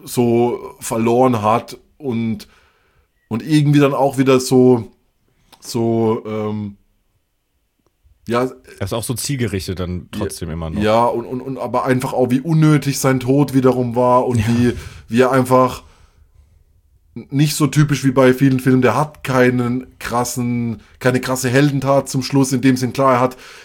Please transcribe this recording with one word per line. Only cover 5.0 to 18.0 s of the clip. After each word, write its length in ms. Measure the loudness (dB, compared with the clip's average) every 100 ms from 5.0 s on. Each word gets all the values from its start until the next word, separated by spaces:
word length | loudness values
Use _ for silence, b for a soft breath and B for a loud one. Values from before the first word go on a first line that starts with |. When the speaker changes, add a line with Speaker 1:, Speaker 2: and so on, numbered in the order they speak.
| _ _ _ _ _ -20
Speaker 1:
so, 640 | -10 -4 -2 0 0 -2 -4
ähm, 520 | -8 -6 -6 -8 -12 _ _ _ _ _ _ _ _ _ _ _ _ _ _ -6
ja. 160 | -2 -2 -6 -20 -10
Speaker 2:
Er 60 | -8
ist 80 |
auch 100 | -6
so 100 | -6 -6
zielgerichtet 640 | -6 -4 -4 -4 -6 -6
dann 280 | -6 -8 -10
trotzdem 380 | -8 -8 -8 -10
Speaker 1:
Ja, 40 |
Speaker 2:
immer 160 | -8 -8
noch. 120 | -4
Speaker 1:
ja, 240 | 0 2 0
und, 200 | -2 -6
und, 160 | -10
und 160 | -10 -10
aber 280 | -6 -4 -2
einfach 280 | -2 -2
auch, 160 | -2 0
wie 100 | 0
unnötig 580 | 0 2 4 2 0 -2
sein 200 | 0 0
Tod 340 | 0 0 2
wiederum 420 | 2 2 2 0 0
war 300 | 2 2 2
und 120 | 0
Speaker 2:
Ja. 60 | 0
Speaker 1:
wie, 260 | 0 0 -2 B B B
wie 140 | 2
er 100 | 2
einfach 500 | 2 2 2 2 -2 -16 b b b b _ _ _ _ _ _ _ _ -20
n-, 120 | -4
nicht 240 | 0 0 2
so 100 | 0
typisch 380 | 2 0 0